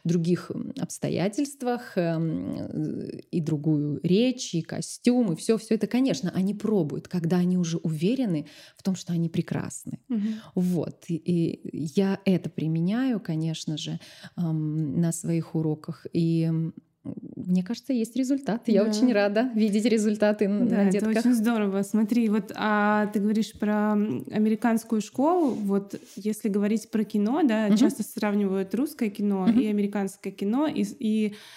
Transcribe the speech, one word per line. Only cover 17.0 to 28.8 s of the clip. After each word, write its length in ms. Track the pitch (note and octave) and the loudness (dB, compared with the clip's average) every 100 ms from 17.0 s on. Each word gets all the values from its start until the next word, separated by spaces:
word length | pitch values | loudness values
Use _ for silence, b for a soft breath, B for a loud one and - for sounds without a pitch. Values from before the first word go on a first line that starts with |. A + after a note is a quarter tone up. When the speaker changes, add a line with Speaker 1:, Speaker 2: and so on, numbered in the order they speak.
| - - - - | -14 -12 -12 -10
Speaker 1:
мне 280 | F#3 F3+ | -2 0
кажется, 300 | F#3 A#3+ - | 0 -6 -4
есть 220 | B3+ A3+ B3+ | -2 -2 -2
результат. 480 | C4 C#4 C4+ A3 - | 0 0 0 -2 2
Я 160 | G#3+ | 2
Speaker 2:
Да. 0 | |
Speaker 1:
очень 300 | A3 G#3+ B3+ | 4 4 4
рада 380 | G3+ G3+ G#3 B3+ A3 | 4 4 2 0 2
видеть 300 | G#3+ G#3 A3+ | 2 4 4
результаты 600 | A3 G#3+ G#3 G#3 G#3 G3+ | 4 2 2 2 2 2
н-, 240 | G#3 A#3+ | 2 2
Speaker 2:
Да, 140 | A3 | 4
Speaker 1:
на 60 | G3+ | 4
Speaker 2:
это 20 | |
Speaker 1:
детках. 340 | G3+ G#3+ A3 A#3+ | 4 2 2 4
Speaker 2:
очень 80 | |
здорово. 480 | A#3+ G#3+ A#3 G3+ F#3+ | 4 4 2 2 0
Смотри, 460 | G3 G#3+ G#3+ A#3+ A3+ | 0 2 2 2 2
вот, 220 | G#3+ F#3 - | 2 -2 -4
а, 520 | G#3+ G#3 G#3 G#3+ G#3 | 0 2 4 2 2
ты 120 | G#3 | 0
говоришь 320 | G3+ A3 A3 - | 2 2 0 -2
про, 320 | G#3 G#3 G#3+ | 0 2 2
м, 320 | G#3 G#3+ B2 - | 2 0 -2 -2
американскую 680 | - G#3+ A3 A#3+ A3+ - A3 | 0 2 2 2 0 0 -2
школу. 480 | G3+ - C#4+ F4+ D4+ | -2 0 2 4 2
Вот 480 | G#3+ G3+ G3 G3 - - - | 0 0 0 -2 -10 -14 -8
если 320 | G#3+ G#3+ A3+ | -6 -4 -2
говорить 400 | G3 G3+ A3 - | 0 2 0 -2
про 120 | G#3 | -2
кино, 380 | G3+ G#3 G3+ C#4+ | 0 0 0 2
да, 260 | D4+ A3 G#3+ | 2 2 4
Speaker 1:
Мгм. 40 | |
Speaker 2:
часто 300 | G#3+ D4 C#4 | 4 4 2
сравнивают 720 | G#3+ - G#3 G#3 G3 F#3+ F#3+ | -6 -4 -2 0 0 0 -2
русское 360 | G#3 | -2